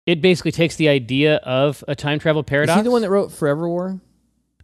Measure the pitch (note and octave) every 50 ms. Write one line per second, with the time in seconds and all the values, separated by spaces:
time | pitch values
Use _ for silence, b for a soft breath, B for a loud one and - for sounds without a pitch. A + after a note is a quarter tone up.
0 | - - F3 D#3+ C#3 - F#3 - - E3 - - E3 D#3 - - D#3+ D3+ C#3+ C#3
1 | B2 A2 B2+ C3+ D3 D3+ D3+ - - B2+ B2+ C3 C#3 D3 C#3 - - - D3 -
2 | - D3 D3 D#3 - E3 D3+ D#3 C#3+ - C#3 C#3+ D3 D3+ E3 F#3+ G#3+ B3 B3 A#3+
3 | A3 F#3 F#3+ G3+ F#3+ - - - E3 C#3+ C#3+ D3+ E3+ E3+ E3+ F3 F3+ F#3 F#3+ F#3
4 | - _ _ _ _ _ _ _ _ _ _ _